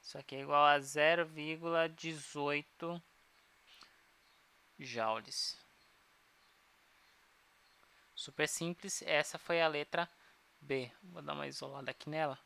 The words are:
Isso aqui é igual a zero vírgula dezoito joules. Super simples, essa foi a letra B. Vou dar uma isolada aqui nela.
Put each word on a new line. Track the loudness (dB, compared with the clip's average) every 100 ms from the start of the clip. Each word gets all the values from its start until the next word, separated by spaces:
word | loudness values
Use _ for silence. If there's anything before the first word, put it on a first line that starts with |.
Isso | -12 -12
aqui | -10
é | -10
igual | 2 6
a | 8 8
zero | 4 4 6 6
vírgula | 2 -4 -6 -4 0 2 2
dezoito | -2 -8 -8 -8 -4 -2 -2 -4 _ -6 -6 -10 _ _ _ _ _ -20 -20 -20 _ _ _ _ _ _ _ _ -16
joules. | -8 -2 0 0 -4 -4 -4 -6 -18 _ _ _ _ _ _ _ _ _ _ _ _ _ _ _ _ _ _ _ _ _ _ _ _
Super | -14 -8 0 0
simples, | 0 -4 -6 -8 -6
essa | 0 2 2 -6
foi | 0 4
a | 4
letra | 2 -2 -2 -4 _ -20 _ _ _
B. | -4 -2 -2 -12
Vou | -18 -12
dar | -8
uma | -6 -6
isolada | -8 -10 -8 -8
aqui | -8 -6
nela. | -2 -2 -2